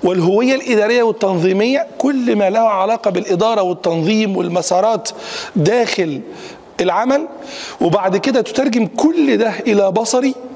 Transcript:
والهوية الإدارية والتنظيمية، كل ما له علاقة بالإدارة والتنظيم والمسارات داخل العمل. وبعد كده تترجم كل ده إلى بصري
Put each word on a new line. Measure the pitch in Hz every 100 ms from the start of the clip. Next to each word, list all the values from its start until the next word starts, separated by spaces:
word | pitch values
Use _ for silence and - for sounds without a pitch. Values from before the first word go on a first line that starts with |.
والهوية | 175 185 170 202 254 262
الإدارية | 262 220 208 240
والتنظيمية، | 226 220 196 185 180 190 226 269 330 -
كل | 262 277 247 214
ما | 196
له | 214
علاقة | 226 196 196 226 214
بالإدارة | 180 - 185 214 226
والتنظيم | 185 180 180 165 160 220 220 185
والمسارات | 180 175 170 180 214 220 - - - - - -
داخل | 156 240 233 - 170 139 - - - - - -
العمل. | 175 180 240 277 320 - - - - -
وبعد | 170 185 190 190
كده | 277 254
تترجم | 220 - 277 233 220
كل | - 311 339 285 214
ده | 226 202 -
إلى | 208 196
بصري | 185 226 254 269 262 -